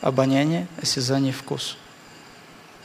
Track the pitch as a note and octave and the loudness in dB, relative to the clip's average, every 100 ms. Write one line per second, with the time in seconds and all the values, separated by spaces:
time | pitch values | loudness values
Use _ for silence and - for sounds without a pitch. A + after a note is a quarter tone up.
0 | - C3 C3+ C3+ D3+ E3+ F3+ - C3 - | 0 2 4 4 2 0 -4 -6 -4 -2
1 | B2 C3+ C3+ B2+ - C#3 - - - - | 0 2 0 -2 -6 -6 -6 -10 -18 -20
2 | - - - - - - - - | -20 -20 -20 -20 -20 -20 -20 -20